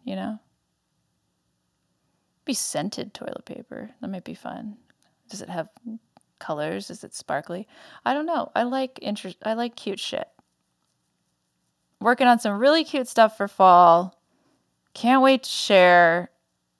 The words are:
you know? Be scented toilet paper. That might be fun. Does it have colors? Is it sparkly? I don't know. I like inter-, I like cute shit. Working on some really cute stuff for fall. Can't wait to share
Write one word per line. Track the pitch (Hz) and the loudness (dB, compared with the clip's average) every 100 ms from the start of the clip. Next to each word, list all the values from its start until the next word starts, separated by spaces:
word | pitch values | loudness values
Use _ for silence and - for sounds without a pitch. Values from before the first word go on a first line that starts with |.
you | - 190 | -14 -10
know? | 196 220 _ _ _ _ _ _ _ _ _ _ _ _ _ _ _ _ _ _ _ _ | -10 -12 _ _ _ _ _ _ _ _ _ _ _ _ _ _ _ _ _ _ _ _
Be | - 254 | -8 -8
scented | - 151 170 - 208 | -6 -6 -8 -8 -12
toilet | - - - - | -14 -14 -14 -16
paper. | - - - 214 _ | -18 -16 -16 -16 _
That | - | -12
might | 190 | -12
be | - | -14
fun. | 202 - - 214 208 _ _ _ _ _ | -16 -14 -14 -14 -18 _ _ _ _ _
Does | 202 | -18
it | - | -12
have | 175 160 _ 233 226 _ _ _ _ | -12 -12 _ -18 -18 _ _ _ _
colors? | - 151 156 190 202 | -12 -8 -8 -8 -12
Is | 175 | -16
it | - | -18
sparkly? | - - 143 - 175 214 _ - - | -16 -10 -8 -8 -14 -16 _ -20 -10
I | 233 277 | -6 -4
don't | 311 | -4
know. | 320 - - | -6 -4 -4
I | |
like | 240 269 262 - | -4 -4 -8 -10
inter-, | - 208 190 175 | -10 -10 -12 -12
I | 214 | -8
like | 226 240 233 | -6 -8 -10
cute | - 196 | -12 -10
shit. | - - - _ _ _ _ _ _ _ _ _ _ _ _ _ _ _ _ _ | -8 -10 -10 _ _ _ _ _ _ _ _ _ _ _ _ _ _ _ _ _
Working | 208 247 254 | 0 2 4
on | 233 | 2
some | 214 202 | 0 0
really | 262 320 | 2 2
cute | 311 285 247 | 0 -6 -2
stuff | - 220 220 | 2 2 0
for | 202 | -6
fall. | - 190 175 175 170 185 - _ _ _ _ _ _ _ - | 4 6 8 8 6 2 -8 _ _ _ _ _ _ _ -4
Can't | 233 262 | 0 4
wait | 262 269 | 4 2
to | - | -2
share | - - 196 180 175 170 170 175 _ _ _ _ _ | -8 2 6 8 8 6 2 -4 _ _ _ _ _